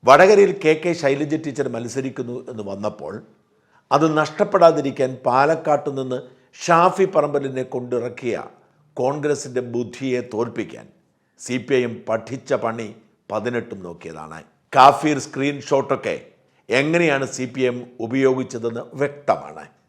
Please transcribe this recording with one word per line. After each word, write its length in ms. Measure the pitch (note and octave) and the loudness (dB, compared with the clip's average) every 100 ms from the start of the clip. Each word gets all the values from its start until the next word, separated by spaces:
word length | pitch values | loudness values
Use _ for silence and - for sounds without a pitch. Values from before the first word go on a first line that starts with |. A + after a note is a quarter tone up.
| - | 8
വടകരയിൽ 440 | C#3+ F#3+ G#3 G3 F3+ D#3 | 8 10 8 6 4 0
കെ 100 | D#3 | 2
കെ 100 | F3 E3+ | 0 0
ശൈലജ 300 | C#3 C#3 D3+ D#3 D#3 | 0 0 0 -4 -4
ടീച്ചർ 220 | C3+ C3 A#2+ | -4 -4 -4
മത്സരിക്കുന്നു 600 | A#2+ A#2+ C3 C3 A#2+ A#2+ - | -6 -6 -6 -8 -10 -10 -12
എന്ന് 140 | A#2 G2+ | -12 -10
വന്നപ്പോൾ 420 | G2 G#2+ - D2 G2+ - _ _ _ _ _ _ | -8 -8 -8 -12 -14 -16 _ _ _ _ _ _
അത് 160 | C#3 D#3+ D3+ | 2 2 2
നഷ്ടപ്പെടാതിരിക്കാൻ 920 | D3+ - G#3 G3 E3+ D3+ C#3 - C3 C3 C3+ | -2 0 0 6 6 6 -4 -2 -4 -2 0
പാലക്കാട്ടു 640 | B2 C#3+ D#3+ D#3+ D3 D3 C3+ | 4 4 2 0 -2 -2 -6
നിന്ന് 220 | C3 B2+ - _ _ - - | -6 -6 -8 _ _ -12 2
ഷാഫി 400 | E3+ F3 F3+ F#3+ D#3+ | 4 4 2 0 2
പറമ്പലിനെ 500 | D3 C#3+ C3+ C3 B2+ | 0 -2 -4 -6 -6
കൊണ്ടിറക്കിയ 720 | B2+ B2 B2 A#2+ A#2+ B2 F2+ - - _ _ _ - | -8 -4 -4 -4 -6 -6 -6 -8 -18 _ _ _ -4
കോൺഗ്രസിൻ്റെ 680 | B2 D3 D3 C#3+ C3 B2 A#2+ | -2 -2 -2 -4 -4 -6 -4
ബുദ്ധിയെ 480 | A#2+ A#2 - C3+ B2 A#2+ | -6 -6 -6 -4 -4 -4
തോൽപ്പിക്കാൻ 560 | G#2 A#3 - F2+ A1+ A#1 _ _ _ _ _ | -4 -4 -6 -10 -10 -20 _ _ _ _ _
സി 140 | - B2 A2 | -8 -8 0
പി 80 | C3+ | 0
ഐ 40 | A#2+ | 0
എം 60 | A2 - | -6 -4
പഠിച്ച 440 | A2 - C3 - C3 | -4 -4 -14 -4 -4
പണി 300 | A2+ A2+ A2 - _ _ _ | -2 -6 -12 -14 _ _ _
പതിനെട്ടും 480 | G#2+ B2 A#2+ A#2 G2+ F2+ | -6 -4 -6 -8 -14 -14
നോക്കിയതാണ്. 500 | E2+ E2 D#2 D#2 D#2+ - _ _ | -16 -16 -16 -16 -16 -20 _ _
കാഫിർ 420 | C3+ C3+ C#3 D#3 C#3+ | 8 8 8 0 -2
സ്ക്രീൻഷോട്ടൊക്കെ 880 | - C#3 C#3 C#3+ A#2 C#3 C3 C3 A2 D2+ - _ _ _ _ | -4 -4 -4 -4 -2 -2 0 -4 -4 -6 -10 _ _ _ _
എങ്ങനെയാണ് 560 | A#2+ D3 E3+ E3+ C#3 C3 | 0 2 2 2 0 -4
സി 140 | - B2+ | -6 -8
പി 80 | B2+ B2+ | -2 -2
എം 80 | B2 A#2+ - | -2 -12 -10
ഉപയോഗിച്ചതെന്ന് 800 | A2+ C3 C3 C3 C3 A#2+ A#2 A#2 - C3 | -4 2 2 2 -4 -6 -6 -6 -12 -6
വ്യക്തമാണ്. 640 | C#3+ C#3+ - F2 D2 D#2 D2 _ | -6 -4 -2 -2 -2 -16 -18 _